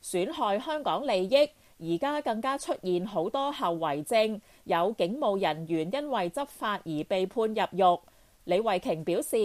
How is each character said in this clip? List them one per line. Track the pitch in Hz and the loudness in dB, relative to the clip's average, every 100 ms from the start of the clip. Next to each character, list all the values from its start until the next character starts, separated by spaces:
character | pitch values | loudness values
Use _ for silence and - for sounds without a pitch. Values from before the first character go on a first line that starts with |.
損 | - 180 196 | -4 -2 -2
害 | 330 233 202 | 0 0 0
香 | - 302 | -2 -4
港 | 269 170 277 | 0 -2 0
利 | 202 185 | 0 4
益， | 262 294 - - - 165 | 4 4 0 -20 -12 -4
而 | 170 | -2
家 | 277 302 | 0 -2
更 | 294 220 | -2 -2
加 | 262 277 | -2 -4
出 | - 240 | -4 -6
現 | 185 180 196 | 0 -2 0
好 | 196 175 | -2 -2
多 | 262 277 | -2 -4
後 | - 190 170 | -2 -2 0
遺 | 160 143 | 0 -2
症， | 151 226 220 214 - - | 2 2 2 0 -10 -20
有 | - 170 180 226 | -2 2 2 2
警 | 175 247 | -2 0
務 | 269 196 | 0 2
人 | 190 151 160 | 0 -2 -2
員 | 165 160 | -2 0
因 | 269 294 | -4 -2
為 | 240 180 | -2 -2
執 | - 277 | -4 -8
法 | - 226 202 | -6 -4 -4
而 | - 151 156 | -4 -6 -2
被 | 190 185 | 0 0
判 | - | 0
入 | 220 | -2
獄。 | 214 190 180 185 175 - _ - _ - | 0 -2 4 4 4 -2 _ -20 _ 0
李 | 175 | 0
慧 | 226 185 | 2 0
瓊 | 247 165 | 0 -4
表 | 160 180 | 0 -2
示 | 302 226 | 0 2